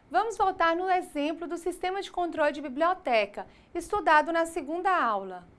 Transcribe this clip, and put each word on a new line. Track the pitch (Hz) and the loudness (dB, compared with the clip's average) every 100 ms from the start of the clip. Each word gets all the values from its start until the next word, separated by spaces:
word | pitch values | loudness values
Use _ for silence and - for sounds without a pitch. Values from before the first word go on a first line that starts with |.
| _ | _
vamos | 320 453 392 | 0 0 0
voltar | 392 370 330 | 0 2 2
no | 330 370 | 2 2
exemplo | 359 339 294 294 330 330 | 0 0 -4 -4 -4 -6
do | 339 | -6
sistema | 359 339 370 381 | -6 -4 -4 -4
de | 381 | -6
controle | - 349 302 294 | -4 -4 2 0
de | 294 | 0
biblioteca, | 294 254 330 370 311 233 202 208 190 - - | -8 0 0 0 2 2 2 -4 -14 -16 -10
estudado | 349 339 415 403 311 302 | -10 -4 0 6 6 6
na | 330 330 | 0 0
segunda | 330 269 330 370 | -4 -6 -2 0
aula. | 359 247 208 190 180 175 | 2 2 0 -4 -12 -16